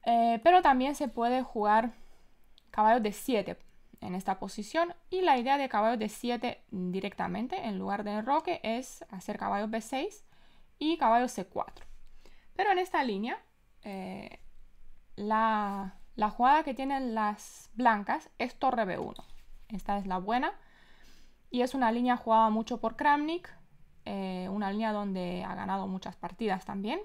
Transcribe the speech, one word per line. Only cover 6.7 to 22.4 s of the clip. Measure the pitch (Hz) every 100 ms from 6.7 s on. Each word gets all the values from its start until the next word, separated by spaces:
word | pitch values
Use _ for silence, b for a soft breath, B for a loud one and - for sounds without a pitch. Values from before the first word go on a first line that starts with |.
directamente | 190 180 190 202 196 180 185 247 370 226
en | 190
lugar | 190 202
de | 208
enroque | 208 226 294 339 -
es | 214 233 262 - -
hacer | 185 - 208
caballo | 202 202 214
B | 226
seis | - 269 359 - - b b b b _
y | 294 330
caballo | 247 233 247
C | - 180
cuatro. | 202 - - - - - b b b b -
Pero | 403
en | 359
esta | 359 330
línea, | 262 196 226 381 _ _ _ -
eh, | 214 190 185 185 - - - - - - - - -
la, | - 208 220 220 220 202 196 190 - - -
la | 214
jugada | - 247 302
que | 311
tienen | 247 269 269 262
las | 220 214 208 - - -
blancas | 220 247 208 202 294 - -
es | 240 -
torre | 262 240 196
B | 170
uno. | - - - - - - -
Esta | 214 - 202
es | 190
la | 185
buena | 190 240 311 415 b b b b b b b b -
y | 247
es | 247
una | 277 233
línea | 233 247 240
jugada | 226 220